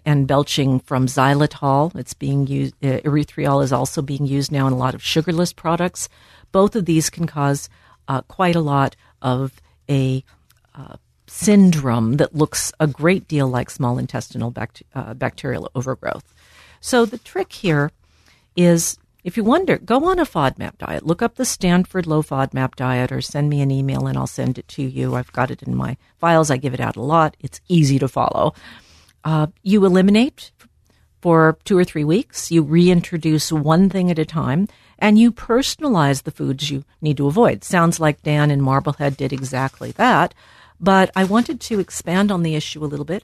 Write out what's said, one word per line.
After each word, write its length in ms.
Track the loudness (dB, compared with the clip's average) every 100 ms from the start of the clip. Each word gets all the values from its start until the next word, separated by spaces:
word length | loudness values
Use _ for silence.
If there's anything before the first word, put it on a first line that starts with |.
| 0
and 220 | 0 2
belching 520 | 0 0 0 0 0
from 280 | -2 -2 0
xylitol. 880 | 2 2 2 0 0 0 0 0 -4
It's 180 | -14
being 340 | -10 -4 -2 -2
used, 280 | -4 -6 -4
uh, 160 | -4 -2
erythritol 600 | 0 -2 -2 -4 0 0
is 100 | 0
also 280 | -2 -2 -6
being 240 | -6 -4 -2
used 260 | -2 -2
now 160 | -2 0
in 60 |
a 40 | 0
lot 160 | -2 -4
of 80 |
sugarless 480 | -4 -2 -2 -2 -2
products. 580 | -4 -4 -2 -4 -6 -14 _ _ _ _
Both 240 | 0 2 0
of 100 | 0
these 240 | 0 0
can 160 | -4 -6
cause, 440 | -2 -2 -2 -6 _ _ _ -6
uh, 140 | -6
quite 340 | -6 -2 0 2
a 60 |
lot 340 | 0 0 0 -4 _ _
of 380 | -4 -2 -4 -10 _ _ -2
a, 340 | 0 0 -2 -8 _ _ _ _ -20
uh, 220 | -20 -20 _ _ _
syndrome 920 | -2 4 8 8 6 2 0 0 0
that 180 | 0 0
looks 360 | -2 -2 -8 -2
a 60 | -2
great 420 | 0 0 0 -2
deal 200 | -2 0
like 240 | -2 -6
small 260 | -4 -4 -2
intestinal 540 | -4 -8 -8 -8 -8
bact-, 320 | -8 -12 -14 _
uh, 220 | -12 -12 -6
bacterial 560 | -6 -6 -8 -6 -6
overgrowth. 600 | -8 -6 -6 -6 -8 -12 _ _ -20 -20 _
So 260 | -2 0 0
the 120 | -4
trick 340 | -10 -8 -8
here 400 | -4 0 0 0 -6 _ _ _ _ _ 2
is, 440 | 4 4 0 -8 _ _
if 140 | -8 -2
you 60 |
wonder, 340 | 2 2 2 -2
go 280 | 0 0 2
on 140 | 0
a 60 | 0
fodmap 520 | 0 -2 -2 -10 -10
diet. 280 | -10 -6 -4
Look 160 | -2
up 140 | -2 -4
the 100 | -6
Stanford 600 | -2 2 2 2 -4 -2
Low 160 | -2
fodmap 540 | -2 -4 -4 -2 -4 -4
diet 360 | -2 -2 -2
or 100 | -6
send 280 | -6 -4 -2
me 120 | 0
an 100 | 0
email 340 | 0 -2 -2 -4
and 120 | -4
I'll 100 | -6
send 300 | -4 -6 -6
it 100 | -10
to 140 | -10
you. 320 | -8 -6 -4 -4
I've 160 | -6
got 180 | -6 -6
it 140 | -6
in 120 | -6 -6
my 220 | -6 -8 _ _
files. 340 | 2 2 2
I 60 | 0
give 160 | -2
it 80 | -4
out 160 | -6 -6
a 40 |
lot. 340 | -2 0 0 -4
It's 220 | -16 -16 0
easy 300 | 2 4 2
to 80 | 0
follow. 460 | -2 -2 0 -2 -4 -16 -20 _ _ _ _
Uh, 240 | -4 -2 -2 -6
you 220 | 0 2 4
eliminate 680 | 6 6 4 2 -4 -20 _ _ _ _ _ _ _
for 360 | 2 6 6 2
two 140 | 0 2
or 80 | 2
three 180 | 0
weeks. 480 | 0 0 -2 -10 0
You 100 | 0
reintroduce 880 | 4 4 6 4 0 -4 0 0 0
one 400 | -2 2 4 4
thing 220 | 2 0
at 80 | 0
a 60 | -2
time, 420 | -4 -2 -2 -2 -8 _ _
and 180 | 4 6
you 140 | 4
personalize 920 | 2 -2 0 0 -4 0 2 2 0
the 80 | -6
foods 380 | -8 -6 -4 -6
you 140 | -8 -10 _
need 140 | -4 0
to 120 | 0
avoid. 360 | 4 2 2
Sounds 380 | -2 2 2 2
like 200 | -2 -2
Dan 300 | -2 0 2
in 80 | 2
Marblehead 560 | 2 0 -2 -2 -4 -2
did 160 | -6
exactly 600 | -6 -6 -4 -6 -6 -12
that, 400 | 0 2 4 0 -4 _ _ -20 _
but 280 | 2 4 4 0
I 80 |
wanted 380 | 0 0 0 -6
to 180 | -4 -4
expand 500 | -4 -8 -4 0 0
on 140 | 0
the 120 | -2 -2
issue 280 | -6 -8
a 80 | -8
little 140 | -6 -6
bit 180 | -8